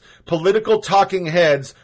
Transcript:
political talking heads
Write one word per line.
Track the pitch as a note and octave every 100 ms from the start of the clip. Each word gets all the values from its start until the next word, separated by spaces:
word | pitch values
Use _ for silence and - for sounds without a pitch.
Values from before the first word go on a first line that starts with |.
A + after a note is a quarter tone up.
| _ _ -
political | E3 F3 G#3+ G#3+ G#3+
talking | F#3+ G3 F#3+ F#3+ E3
heads | F3 D#3+ C#3 C3+ -